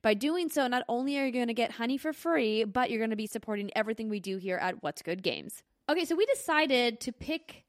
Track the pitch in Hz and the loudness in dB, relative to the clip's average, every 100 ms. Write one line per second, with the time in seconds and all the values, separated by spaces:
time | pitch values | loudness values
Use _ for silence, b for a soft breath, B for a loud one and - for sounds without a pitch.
0 | 220 214 285 349 330 302 254 247 - 240 | 2 2 2 0 0 0 2 0 0 -2
1 | 269 285 269 247 240 226 254 - 233 269 | 0 0 0 0 0 2 0 0 -2 -2
2 | 311 294 330 320 220 214 220 220 240 226 | -4 -2 0 2 4 2 0 0 0 0
3 | 226 214 214 220 - 208 202 - 214 220 | 0 -2 -4 -6 -4 -4 -2 0 0 -2
4 | 220 208 185 190 185 180 185 180 147 - | -4 -4 -4 -4 -2 0 0 -2 -6 -6
5 | - 180 180 95 73 - - _ - 320 | -6 -2 -2 -2 -8 -16 -20 _ -2 0
6 | 339 349 453 539 - 302 311 254 240 220 | 2 2 2 2 2 2 4 4 2 0
7 | - - - 320 - - | -8 -8 -6 -6 -8 -20